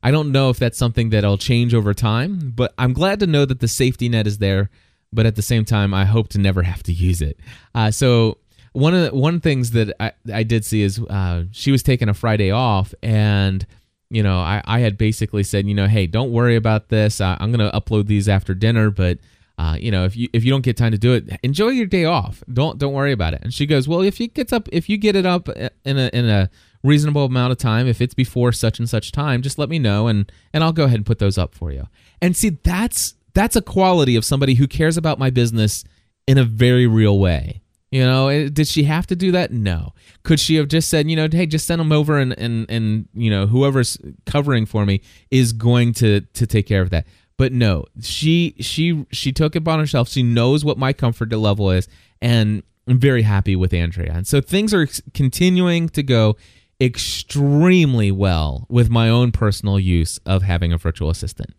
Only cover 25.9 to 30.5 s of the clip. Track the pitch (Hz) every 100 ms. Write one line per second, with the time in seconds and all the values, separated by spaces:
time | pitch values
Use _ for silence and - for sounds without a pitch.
25.9 | 139 131 120 120 104 92 _ _ _ 135
26.9 | 147 151 147 135 127 123 123 131 110 127
27.9 | 113 120 - 131 - 123 117 113 - 117
28.9 | 113 - - 147 123 131 - 147 165 120
29.9 | 101 113 104 101 - _